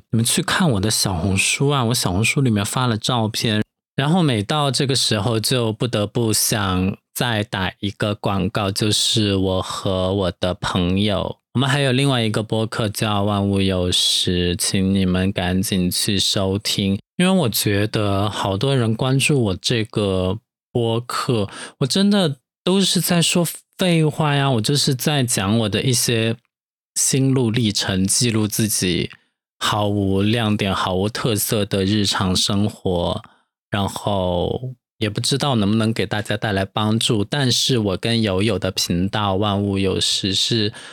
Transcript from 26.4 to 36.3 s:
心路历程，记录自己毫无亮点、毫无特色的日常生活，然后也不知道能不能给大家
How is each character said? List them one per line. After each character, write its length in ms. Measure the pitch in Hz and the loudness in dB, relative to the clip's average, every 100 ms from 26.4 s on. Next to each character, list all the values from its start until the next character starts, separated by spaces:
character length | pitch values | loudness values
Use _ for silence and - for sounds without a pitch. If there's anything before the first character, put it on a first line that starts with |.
| _ _ _ _ _ | _ _ _ _ _
心 400 | - - 139 135 | -4 0 2 2
路 160 | 131 117 | 2 2
历 220 | 113 110 | 2 0
程， 340 | 98 - 95 95 | 0 -2 0 0
记 240 | - 123 | 0 0
录 180 | 110 107 | 0 0
自 200 | - 107 | 0 -2
己 420 | - 95 85 - - _ _ _ - | 0 0 -2 -4 -8 _ _ _ -6
毫 300 | - 107 104 | -4 0 0
无 340 | 104 98 98 | 0 2 2
亮 340 | 104 120 110 104 | 2 2 2 2
点、 160 | 101 | 0
毫 220 | 90 - | 0 -2
无 160 | 92 101 | 0 -2
特 260 | - 139 107 | -2 -2 -2
色 300 | - 113 101 | 0 -2 0
的 180 | 101 | 0
日 220 | 95 107 101 | 2 2 0
常 300 | - 95 90 | 0 0 0
生 340 | - 101 104 | 0 0 -2
活， 540 | - 98 87 87 87 - _ _ _ - | -2 -4 -2 -2 -4 -8 _ _ _ -6
然 180 | 104 98 | -4 -4
后 840 | - - 101 92 90 87 - 127 127 _ - | -4 -2 0 0 0 -2 -4 -6 -14 _ -6
也 100 | 107 | -4
不 100 | 101 | -2
知 200 | 120 139 | -2 -2
道 160 | 147 117 | 0 0
能 120 | 98 | 2
不 80 | 110 | 2
能 160 | 110 | 0
给 140 | 107 98 | 0 -2
大 160 | 107 | -4
家 160 | 101 | -4